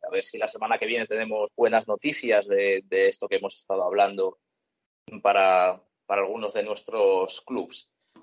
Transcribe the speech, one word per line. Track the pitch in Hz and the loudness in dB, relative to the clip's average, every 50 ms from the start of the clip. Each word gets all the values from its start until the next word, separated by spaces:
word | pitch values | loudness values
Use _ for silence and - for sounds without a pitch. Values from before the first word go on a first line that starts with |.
| - | -12
a | - | -6
ver | 92 98 - | -6 -6 -6
si | - - 107 | -6 -6 -6
la | 107 107 | -6 -6
semana | - 107 107 110 117 113 | -6 -8 -4 -4 -2 -2
que | 110 | -2
viene | 110 117 117 113 | -2 -4 -4 -4
tenemos | - 107 110 110 110 110 107 104 104 - | -4 -4 -4 -4 -4 -2 -4 -4 -4 0
buenas | - 117 113 110 113 110 | 0 2 4 4 2 2
noticias | - 104 101 - 147 147 - - 120 110 104 101 | 0 -4 -4 -4 -6 -6 -4 -2 2 2 2 2
de, | 101 101 98 101 98 98 95 - | 2 0 2 2 2 0 0 -2
de | _ 95 95 95 98 | _ 0 2 4 2
esto | 95 - - 101 | 2 0 -4 -4
que | 98 | -2
hemos | 95 101 98 - | -2 -4 -6 -8
estado | - - - 98 98 92 | -12 -8 -4 -2 -2 0
hablando | 90 92 101 101 98 98 98 95 95 - _ _ _ _ _ _ _ _ _ _ _ _ _ _ - 110 101 - | 0 2 2 2 2 2 0 -2 -2 -4 _ _ _ _ _ _ _ _ _ _ _ _ _ _ -20 -14 -2 0
para, | 101 101 98 95 95 92 92 90 92 92 92 _ _ _ _ _ | 2 4 4 4 6 6 4 4 2 0 -2 _ _ _ _ _
para | - 98 101 98 | -4 -2 -2 -2
algunos | 95 104 113 110 104 98 | -2 -4 -6 -6 -4 -4
de | 110 101 | -4 -4
nuestros | 107 104 - - - - 113 101 98 95 92 92 92 - - - | -4 -6 -8 -8 -6 0 2 4 4 4 4 2 -2 -4 -10 -10
clubs. | - 131 110 87 - - - - _ _ _ _ _ _ - | -8 -6 -6 -6 -6 -10 -14 -16 _ _ _ _ _ _ -20